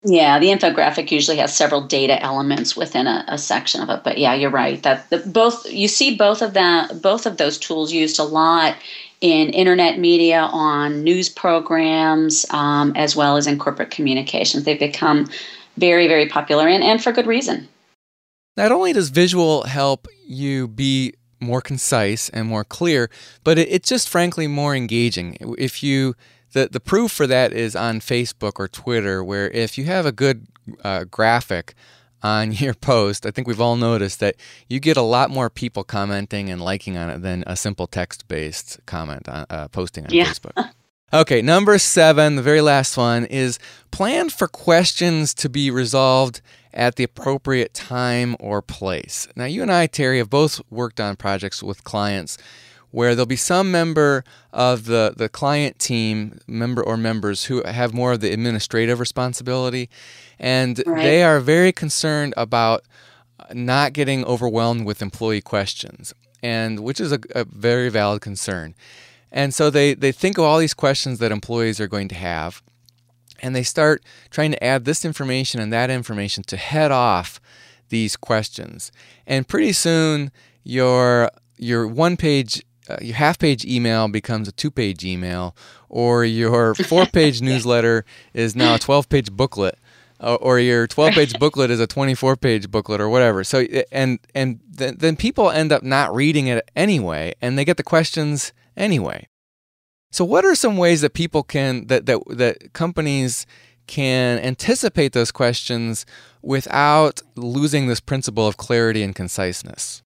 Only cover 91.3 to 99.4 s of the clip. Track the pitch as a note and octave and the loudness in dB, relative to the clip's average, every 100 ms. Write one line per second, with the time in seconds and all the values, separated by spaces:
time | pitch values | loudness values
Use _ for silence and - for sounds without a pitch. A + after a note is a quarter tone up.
91.3 | A2+ D3 D3 B2+ A#2 A2+ - C3+ B2+ C3 | 2 0 2 0 0 -2 -2 -2 0 0
92.3 | C3 C3 A2 G2 G#2+ G#2 G#2 G#2 B2 B2 | 2 2 0 0 -4 -2 -2 2 4 4
93.3 | G2 F#2+ C3+ B2+ C3 - C3+ C3 B2 _ | 2 0 0 0 0 -2 -2 -2 -2 _
94.3 | C#3 C3 A2+ _ E3+ C3 B2+ D#3+ D#3 A3+ | -4 -4 -4 _ -8 -8 0 0 0 -2
95.3 | - G3+ D#3 D#3 D3 - C#3+ A#2+ G#2+ C#3+ | 2 2 2 2 0 2 0 0 2 2
96.3 | D3+ C3 A#2 - - G3 F3 F#2 D2+ E2 | 2 0 -2 -4 -2 2 2 0 -4 -6
97.3 | - B2 C3+ C#3 F3 - E3 D#3+ - D3+ | -6 -4 -2 0 -2 2 0 0 -2 -4
98.3 | D3 - _ _ - G#3 D#3 F2 G1+ - | -4 -6 _ _ -6 -2 0 -2 -8 -16
99.3 | _ | _